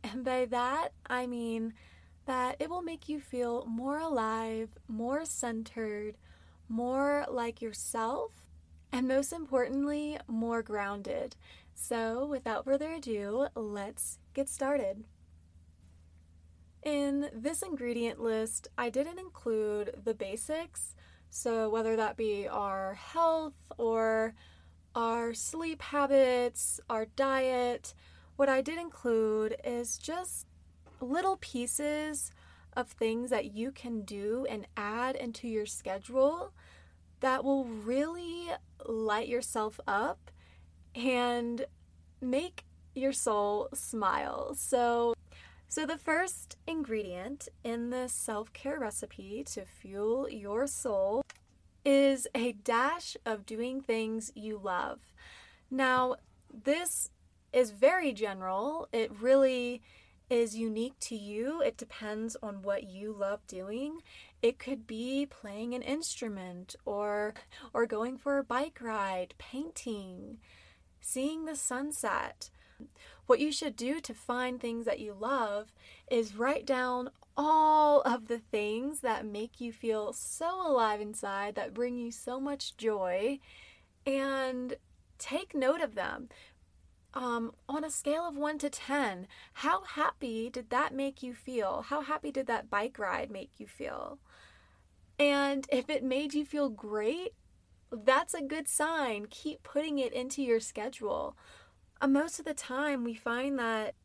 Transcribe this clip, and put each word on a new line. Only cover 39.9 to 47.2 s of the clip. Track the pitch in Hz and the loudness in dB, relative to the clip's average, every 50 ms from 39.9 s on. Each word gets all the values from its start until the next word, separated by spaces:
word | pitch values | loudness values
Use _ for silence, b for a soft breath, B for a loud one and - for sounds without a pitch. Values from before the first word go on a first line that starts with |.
| 202 202 226 277 - - - - b b b b b b b b b - - - - | 2 2 2 0 -2 -4 -10 -20 b b b b b b b b b -20 -20 -14 -8
and | 247 233 262 254 247 240 240 240 240 240 233 240 233 539 - - - - - - - - - - - | -2 0 2 4 4 2 2 2 0 0 -2 -2 -4 -6 -8 -10 -20 -20 -20 -20 -20 -20 -20 -14 -8
make | 262 254 247 277 339 359 - - - - - - - - - | -2 0 2 2 0 0 -8 -12 -16 -16 -20 -20 -20 -12 -6
your | 262 254 269 | 0 0 0
soul | 269 - - 240 214 208 202 202 208 208 - - | 2 2 2 2 2 4 2 2 2 0 -2 -4
smile. | - - - - - 220 208 190 - - - 69 64 - - - 285 | -4 -6 -6 -4 -2 2 2 2 2 2 0 -2 -4 -4 -4 -4 -4
So, | - - - - 240 240 240 233 233 233 233 233 - - B B B B B B B B B | -4 -2 2 4 4 4 4 4 4 4 2 0 -2 -6 B B B B B B B B B
so | - 320 311 | -2 -2 0
the | 269 330 320 | 0 -2 -4
first | - - 311 330 370 370 - - - - - _ - | 0 2 2 2 2 0 -2 -6 -6 -8 -10 _ -8
ingredient | - 330 320 294 233 220 214 208 185 175 180 | -4 -2 -2 -2 -2 -2 -4 -2 -4 -6 -8